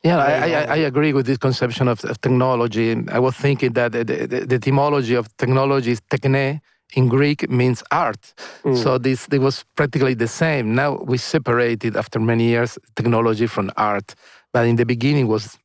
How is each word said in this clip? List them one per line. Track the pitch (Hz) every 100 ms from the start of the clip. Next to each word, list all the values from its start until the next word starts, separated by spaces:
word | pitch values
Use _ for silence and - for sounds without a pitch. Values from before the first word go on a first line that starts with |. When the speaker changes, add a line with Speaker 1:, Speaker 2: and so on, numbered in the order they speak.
Speaker 1:
Yeah, | 165 170
I, | 139
Speaker 2:
very | 151
Speaker 1:
I, | 151 156
I, |
Speaker 2:
long. | 151
Speaker 1:
I | 151
agree | 151 127 151
with | 139 123
this | 135
conception | 135 127 123 120 127
of, | 113 -
of | 113
technology. | 127 123 131 123 120 107 113 113 113
I | 117
was | 127 131
thinking | 143 139 127
that | 117 120
the, | 117
the, | 117 - - 127 127
the | 127
etymology | 135 139 147 147 117
of | 120 113 _
technology | 123 131 135 139 120
is | 117 _
techne, | 139 139 135 135 151 _ _ _ -
in | 127
Greek | 127 147 147 -
means | 123 127 120 -
art. | 147 151 107 - - - -
Speaker 2:
Mm. | 135 127
Speaker 1:
So | 123 127
this, | 123 131 -
it | 143
was | 135 131 - -
practically | 147 151 131
the | 123 117
same. | - 165 147 110
Now | 120 143 -
we | - 123
separated | - - 117 120 120 113 117 107
after | 107 113
many | 113 117 117
years | 117 117 - _ -
technology | 110 117 117 110 117
from | - 98 -
art, | 104 101 98 - - - _
but | 123 117
in | 117
the | 120
beginning | 120 135 147 120
was | 107 104 -